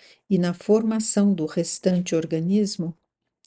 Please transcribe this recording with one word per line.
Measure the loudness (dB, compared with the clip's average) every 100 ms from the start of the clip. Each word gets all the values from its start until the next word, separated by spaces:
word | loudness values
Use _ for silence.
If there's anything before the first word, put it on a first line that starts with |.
| -20 _ _
e | 0
na | 0
formação | -2 0 2 2 -2 0 2 2
do | 2 -2
restante | -2 -4 -2 0 0 0 -2
organismo, | -2 -2 0 0 0 -2 -8 -8 _ _ _ _